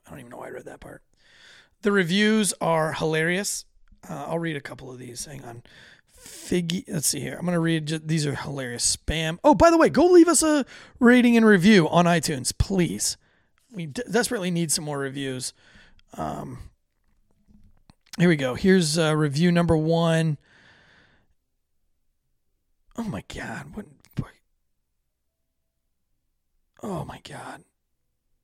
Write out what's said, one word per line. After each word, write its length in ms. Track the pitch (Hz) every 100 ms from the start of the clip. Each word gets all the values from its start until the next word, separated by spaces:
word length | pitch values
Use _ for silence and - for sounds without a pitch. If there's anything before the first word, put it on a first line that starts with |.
| -
I 40 |
don't 100 | 151
even 100 | 120
know 80 | -
why 100 | -
I 40 |
read 140 | 123 135
that 140 | -
part. 220 | - - _ _ _ _ - - _ _
The 100 | 214
reviews 600 | 202 165 196 214 220 185 -
are 320 | 165 165 156
hilarious. 720 | - 160 156 160 180 202 - - _ _ - -
Uh, 160 | 156 147
I'll 120 | 165
read 160 | 165 147
a 60 |
couple 280 | - 123 131
of 100 | 127
these. 260 | 123 120 156
Hang 180 | 135
on. 200 | 120 117 - - - - _ _
Figgy, 680 | - - - 180 170 180 -
let's 200 | 180 -
see 120 | 135
here. 160 | 139 139
I'm 80 | 175
gonna 140 | 175
read, 280 | 165 160 151
ju-, 120 | 160
these 260 | 156 160 147
are 100 | 127
hilarious. 600 | 147 139 123 120 - -
Spam. 440 | - 156 160 170
Oh, 100 | 294
by 160 | 240 330
the 80 | 330
way, 120 | 254
go 160 | 139 349
leave 240 | 359 339
us 140 | 320
a 220 | 311 294 233 - - -
rating 360 | 233 247 240 226
and 100 | 220
review 440 | 196 190 208 156
on 160 | 170 175
iTunes, 520 | 170 - 139 - -
please. 600 | - 190 160 98 - - _ _ _ _ _
We 180 | 220 160
de-, 160 | 131
desperately 480 | - 214 226 247 180
need 200 | 170 165
some 140 | - 147
more 140 | 143
reviews. 540 | 135 139 135 127 - - _ - - - _
Um, 460 | - 78 - 139 123 - _ _ _ _ _ _ _ _ - - _ _ _ _ -
here 120 | 175
we 80 | 151
go. 180 | 127 113
Here's, 420 | 190 190 156 160
uh, 180 | 156 151
review 360 | 151 139 175
number 240 | 175 165 160
one. 640 | 156 165 165 160 160 147 _ _ _ _ _ _ _ _ _ _ _ _ _ _ _ _ _ _ _ _ _ _ _ _ _ -
Oh 60 |
my 200 | 220 156 -
God. 420 | - - 113 143 214
What? 100 | 202 _ _ - - _ _ _ _ _ _ _ _ _ _ _ _ _ _ _ _ _ _ _ _ _ _ _ _ _ 220
Oh 200 | 165 139
my 160 | - -
God. 360 | 135 127 - _ _ _ _ _ _ _ _